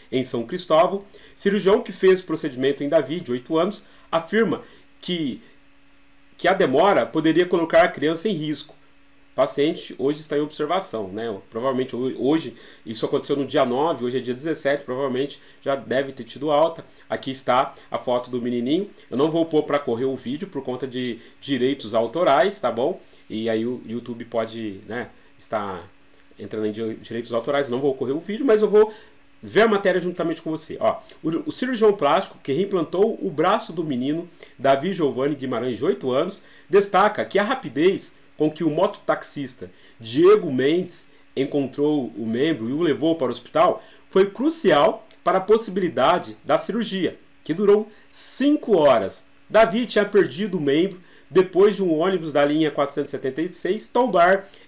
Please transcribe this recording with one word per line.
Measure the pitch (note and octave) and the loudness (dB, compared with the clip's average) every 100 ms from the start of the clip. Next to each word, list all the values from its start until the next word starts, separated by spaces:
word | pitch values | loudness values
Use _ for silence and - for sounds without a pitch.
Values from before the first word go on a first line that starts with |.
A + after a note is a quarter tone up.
| - | -6
em | B2+ | -4
São | B2 A#2+ A#2 | -2 -4 -6
Cristóvão. | F3 - D#3+ F#3 G3 - - - | -6 2 4 4 0 -10 -20 -18
Cirurgião | - G3+ G3+ F#3 A#3 | -2 0 2 4 2
que | A#3+ | 0
fez | - F#3+ F#3 | 2 4 4
o | |
procedimento | - D#3 D3+ B2+ C#3 C#3 | 2 -4 -4 -2 -2 0
em | C#3+ | 0
Davi, | D#3+ C#3 F3 | 0 0 -6
de | F3 | -4
oito | B2+ - D#3+ | -6 -2 0
anos, | F#3 G#3 - - - | 0 -4 -14 -20 -4
afirma | F#3+ - G#3+ G3+ A#2+ - - - - | -4 0 0 0 -2 -8 -20 -20 -16
que, | - F3 C#3+ - - - _ - - - - - - - | -6 -4 -4 -6 -14 -20 _ -20 -20 -20 -20 -20 -20 -2
que | - | 0
a | |
demora | F#3 D#3 C3+ G3 D#3+ | 2 4 4 6 4
poderia | A#2 D#3+ D#3+ D#3+ F3 | 2 0 2 2 2
colocar | F3 E3 E3 | 2 4 4
a | F3+ | 4
criança | - D3 E3 A3 | 2 -2 0 -2
em | |
risco. | E3 D3+ D3 - - - - - - - | -2 -4 -6 -8 -18 -20 -20 -20 -20 -12
Paciente | - C#3 - D3+ F3 - - | 0 0 2 0 -2 -10 -4
hoje | C#3 D3+ | -2 -2
está | - D3 | -4 -4
em | |
observação, | D3 - D3+ F3+ - A2+ F#2+ | -4 -6 -4 -2 -2 -6 -8
né? | G#2 A2+ F#2+ - | -6 -6 -8 -10
Provavelmente | A2+ C3+ B2+ C3 A#2+ | -6 -2 -2 -4 -4
ho-, | C3 G#2 | -4 -2
hoje, | B2+ D#3+ - - - - | 0 0 -2 -12 -20 -20
isso | - A2 C#3+ | -12 -6 -2
aconteceu | C#3 C3+ | -2 -2
no | C#3+ C3 | -4 -2
dia | D3 | 0
nove, | B2+ B2 E3 C3 | 0 2 0 -2
hoje | B2 B2+ | -4 -4
é | |
dia | A#2 | -4
dezessete, | B2 D#3+ D3+ C#3 C#3+ | -6 -4 -2 -2 -2
provavelmente | - B2+ C#3 B2 C#3+ - - - | -4 -6 -4 -2 -4 -8 -20 -10
já | C#3 | -4
deve | C3+ A2 C3 C3+ | -4 -2 -2 -2
ter | C3 | -8
tido | A2+ B2 D3+ | -12 -8 0
alta." | D3 E3 E3 - - - | 2 2 -2 -18 -20 -10
Aqui | A2+ C3 | -8 -6
está | C3 - B2+ C#3 - - | -6 0 0 0 -6 -10
a | A#2 | -8
foto | - B2 A#2+ | -2 -2 -2
do | B2 | -6
menininho. | A#2+ A#2+ A#2+ E3+ G3+ - - | -4 -4 -2 -2 -4 -12 -10
Eu | B2 | -2
não | D#3 | 0
vou | E3 E3 | 0 2
pôr | D3+ | 0
pra | D3+ C#3+ | 0 -2
correr | - A#2 | -2 -2
o | C3+ | -2
vídeo | B2+ A#2 D3 F#3+ | -4 -8 -8 -8
por | C#3+ | -8
conta | C3 B2 C3 | -6 -6 -6
de | B2 B2+ A2 - - | -6 -6 -8 -14 -14
direitos | C3+ C3 B2 C#3 G#2+ | -4 0 0 0 -2
autorais, | A2+ A#2 E3 F3 C#3 F#3+ - | -2 -2 0 2 4 2 0
tá | B2 | -2
bom? | A2+ D3 F#3+ - - - | -2 -2 -4 -12 -20 -10
E | A2 A2+ | -6 -2
aí | A2+ | -2
o | A#2 A#2+ G#2+ | -2 -6 -8
YouTube | A#2 A#2+ A#2 A#2 | -10 -10 -12 -6
pode, | A2+ A2+ A2+ A2 G2 G2+ | -4 -4 -6 -10 -10 -10
né, | A#2 G#2+ - - - | -10 -10 -16 -20 -14
estar | - G#2+ G2+ F2+ E2+ - - - - - | -6 -6 -6 -10 -14 -20 -20 -20 -20 -18
entrando | G#2 G#2+ G#2+ | -10 -4 -4
em | |
di-, | G#2+ A2 A2+ | -4 -8 -8
direitos | - A#2 A#2 | -10 -8 -4
autorais. | A#2 D3 C#3 C3 | -4 -2 -2 -2
Não | B2 | -2
vou | C#3+ | -2
correr | - B2 | -2 -4
o | D3+ | -4
vídeo, | E3 A3 | -6 -4
mas | C#4 G#3+ | 2 2
eu | G3+ | 4
vou | G#3 G#3+ - - - - - | 4 4 0 -20 -20 -20 -20
ver | G#2 F#3 | -2 2
a | A3+ | 4
matéria | G3 F#3+ F3+ | 4 2 0
juntamente | F3+ F3 E3 D#3 | -2 -4 -4 -4
com | D#3+ | -6
você. | D#3 - - | -6 -6 0
Ó, | A2 - - - | 0 0 -10 -8
o, | D#3+ E3 - | -4 -4 -4
o | |
cirurgião | - B3+ A#3 G#3+ | -4 -2 2 2
plástico | G3+ C#3+ E3+ F#3+ - | 4 2 2 -2 -10
que | - | -4
reimplantou | C#3 G3+ F#3+ D3+ F3 A3 - | -2 0 0 -2 0 0 0
o | F#3+ | -6
braço | D3 F3 A3+ - | 0 2 2 -2
do | E3+ | -6
menino | D3+ B2 C3+ D#3+ F3 - - - | -4 -2 -2 -4 -6 -16 -20 -2
Davi | C3+ C3+ F3 | 2 2 0
Giovanni | F3+ C#3+ A#2 C#3+ | 0 0 0 -2
Guimarães, | C3+ B2+ A#2+ B2+ A2 | -2 -4 -4 -4 -2
de | D#3 | -2
oito | - C3 | -2 0
anos, | C3 F3+ - - - - | -2 -2 -6 -18 -20 0
destaca | G3 G3 F#3 G#3 - | 2 4 2 2 0
que | - F#3 | -2 -2
a | |
rapidez | G#3 C4 D3+ B2 F3 F3 - - - | 0 -4 -4 0 2 2 -6 -10 -18
com | - D3+ | -2 -2
que | - | 0
o | E3 | -2
mototaxista | D#3 G3+ - - D3+ - D3 C3 - - - - - | 0 0 -2 -4 -2 -2 -6 -8 -10 -14 -18 -20 -16
Diego | A2 C3 F3+ G#3 F3 | -4 6 8 8 4
Mendes | C3 C#3 F3 F3+ - - - - - | 2 2 2 -2 -6 -8 -20 -12 -4
encontrou | C3+ C#3+ B2+ D3 D3 D3+ A2+ - | -2 0 -2 0 0 0 -2 -6
o | A2+ | -4
membro | A#2 D#3+ C3+ A2+ | 0 0 -2 -4
e | |
o | D3 | -2
levou | E3+ A#2+ D#3+ | 0 0 0
para | D#3+ A#2+ | 0 -2
o | |
hospital | A#2 - D3+ F3 - - - - | -4 -4 2 2 2 -8 -20 -2
foi | F#3+ G3 | 2 2
crucial | G#3 D4 E4 F#3+ D3 F3 - - - | 2 -2 0 4 4 4 0 -12 -4
para | F3+ F#3 | 0 0
a | |
possibilidade | F#3 A3 G#3+ F#3 F3 A#2+ C#3 F3 - - | 4 2 2 -4 -2 2 2 2 -2 -14
da | - G#3+ | -2 0
cirurgia, | - A3 A3 F#3+ C#3+ - - _ | 0 -2 -4 -2 -4 -6 -20 _
que | - | -8
durou | E3 G3+ G#3 A3 - - | 0 4 4 2 -14 -18
cinco | - - - C#4 D4 - | -12 -8 0 2 2 2
horas. | F3+ D3 A#2 F#2+ - - - - | 4 6 4 2 -8 -14 -20 0
Davi | G#3+ A3+ G#3+ A#3 | 4 4 2 0
tinha | G#3 | 0
perdido | G3+ G#3 D3+ C#3 G#3 F3+ | 2 4 2 0 -4 -2
o | |
membro | C#3+ D3 F#3+ - - - - | 0 2 0 -4 -20 -20 0
depois | D#3+ F#3 E3+ G#3 F#3+ | 2 4 6 4 4
de | |
um | F#3 | 0
ônibus | D#3 F#3 F#3 D#3+ | 2 2 0 -2
da | C#3+ | 2
linha | C#3+ D#3 D3+ | 2 2 0
quatrocentos | D3+ C#3 D3 C#3+ | 0 -2 -2 -6
e | |
setenta | C3+ C3 C3 | -4 -6 -4
e | F3+ | -6
seis | - F3 G#3+ - | -4 -4 -4 -2
tombar | B3 B3+ F3+ F3 F#3+ - - | 0 2 4 4 4 -2 -20